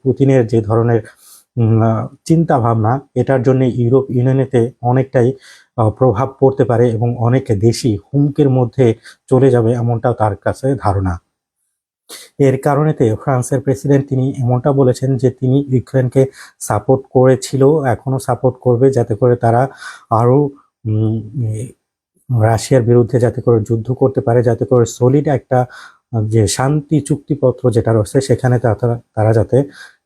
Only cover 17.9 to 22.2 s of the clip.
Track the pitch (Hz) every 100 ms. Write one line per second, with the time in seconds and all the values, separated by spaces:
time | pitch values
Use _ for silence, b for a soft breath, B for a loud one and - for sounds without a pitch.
17.9 | 110 131 131 - 120 131 - 123 117 135
18.9 | 120 117 107 127 120 117 117 135 B B
19.9 | B B 110 120 135 143 - b _ 110
20.9 | 107 110 110 107 135 110 110 127 - _
21.9 | _ _ _